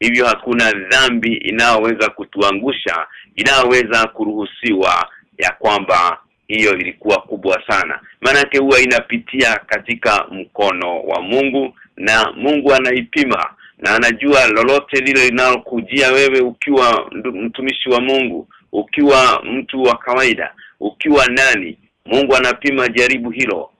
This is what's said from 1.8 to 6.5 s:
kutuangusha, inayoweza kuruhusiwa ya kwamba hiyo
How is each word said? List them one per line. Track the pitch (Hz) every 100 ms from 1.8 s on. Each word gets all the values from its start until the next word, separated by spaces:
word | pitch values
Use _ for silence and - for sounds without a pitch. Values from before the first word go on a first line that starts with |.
| 110 110 107
kutuangusha, | - 101 98 101 98 127 127 95 85 78 - - -
inayoweza | 117 135 123 127 113 117 110
kuruhusiwa | - 107 107 98 - 117 95 92 87 85 - _ -
ya | 87
kwamba | - 110 104 92 87 87 85 _ _
hiyo | -